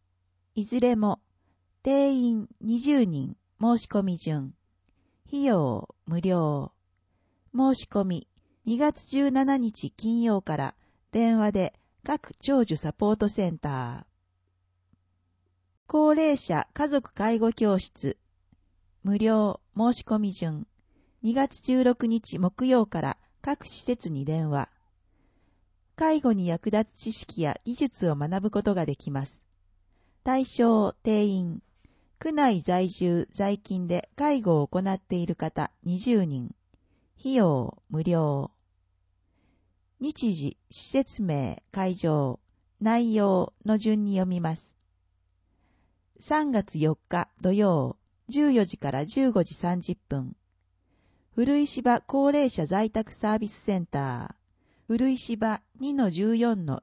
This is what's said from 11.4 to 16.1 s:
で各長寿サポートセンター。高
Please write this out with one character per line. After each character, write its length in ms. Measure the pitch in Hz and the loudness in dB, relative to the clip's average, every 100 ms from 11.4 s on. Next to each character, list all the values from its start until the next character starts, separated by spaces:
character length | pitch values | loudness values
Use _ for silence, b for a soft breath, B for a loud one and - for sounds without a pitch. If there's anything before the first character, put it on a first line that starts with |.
| 208 | 2
で 280 | 202 180 - _ _ | 0 -2 -4 _ _
各 300 | - 392 - - | -6 -6 -6 -8
長 240 | - 277 | 0 2
寿 140 | 220 156 | 2 0
サ 160 | 151 | -6
ポ 180 | - 208 | -2 0
ー 40 | 214 | 2
ト 100 | 208 | 0
セ 220 | 220 180 | 0 -2
ン 80 | 160 | -4
タ 120 | 147 | -6
ー。 360 | 131 120 123 - _ _ _ _ _ _ _ _ _ _ _ _ _ _ _ _ _ - | -6 -6 -10 -16 _ _ _ _ _ _ _ _ _ _ _ _ _ _ _ _ _ -2
高 280 | 302 302 | 2 4